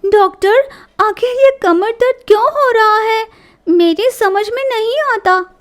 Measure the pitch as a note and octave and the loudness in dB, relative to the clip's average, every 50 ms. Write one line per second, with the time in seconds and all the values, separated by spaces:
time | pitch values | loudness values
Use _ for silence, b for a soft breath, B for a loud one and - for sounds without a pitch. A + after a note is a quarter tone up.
0 | - G4 G4+ G#4+ G4+ F#4+ G4 - - F#4+ G#4+ B4+ C#5 C5+ B B B B B _ | -2 0 2 2 2 2 -2 -2 -2 2 2 2 0 -2 B B B B B _
1 | F#4+ G#4+ G#4 - - B4 B4 B4+ C5+ C5+ C5+ C5+ - F#4+ E4+ E4+ F#4+ A4 A4+ A#4 | -6 -6 -4 -4 -4 -4 0 2 2 2 2 2 -2 0 0 0 0 -4 -2 -2
2 | A#4+ B4+ B4+ B4 - - G#4 G#4 A4+ C#5 D#5+ C#5+ C#5+ C5 A#4 A4+ A4 G#4+ G#4+ G#4+ | -2 -2 -2 -4 0 0 2 2 2 0 0 0 0 0 2 2 2 2 2 0
3 | G#4+ A4 A4 A4 A4 A4 b b b b b b b - D#4+ F4 E4+ E4+ E4 D#4+ | 0 -2 -2 -4 -4 -8 b b b b b b b 0 2 2 2 2 2 0
4 | G#4 B4+ A#4+ - A4 G4 F#4+ G4+ G#4+ G#4 A4+ B4+ C5+ C5+ B4+ A4+ A4 A4+ A#4+ D5 | -2 -2 -2 0 -2 -2 0 -2 -4 -4 -6 -4 -4 -4 -4 -2 -4 -4 -2 -2
5 | D#5 C#5 B4 G#4+ - F#4+ F#4 F#4 F#4 F4+ _ _ | -2 -2 -4 -2 0 0 0 0 -2 -6 _ _